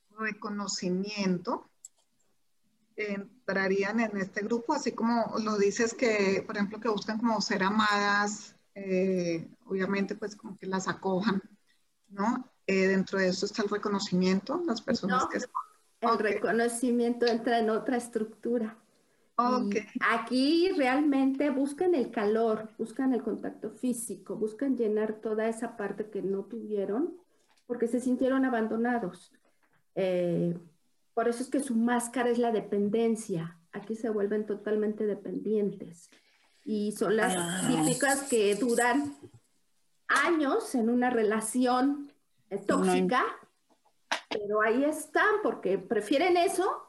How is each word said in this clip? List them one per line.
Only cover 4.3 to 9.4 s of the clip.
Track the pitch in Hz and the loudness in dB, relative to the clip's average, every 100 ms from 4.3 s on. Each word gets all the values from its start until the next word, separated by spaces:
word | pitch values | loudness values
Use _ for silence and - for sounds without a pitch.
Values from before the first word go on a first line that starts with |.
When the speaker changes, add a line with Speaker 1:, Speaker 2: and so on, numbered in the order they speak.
| - | -4
Speaker 1:
grupo? | 214 233 233 | -2 -2 0
Así | 320 240 | -2 -2
como | - 226 233 202 208 | -2 0 0 0 -2
lo | 214 214 | -2 0
dices | 202 196 226 | 0 2 -2
que, | - 247 214 190 196 - | 2 0 2 2 0 -2
por | 214 | -4
ejemplo, | 202 214 | -4 -2
que | 240 | -2
buscan | 208 - 220 | -2 -4 -2
como | 240 214 | 0 0
ser | 196 196 | 0 0
amadas, | 190 220 214 208 202 202 208 208 - - _ | 2 4 4 4 4 2 0 -4 -12 -20 _
eh, | 196 196 185 190 185 175 165 | -12 -2 0 2 0 0 -2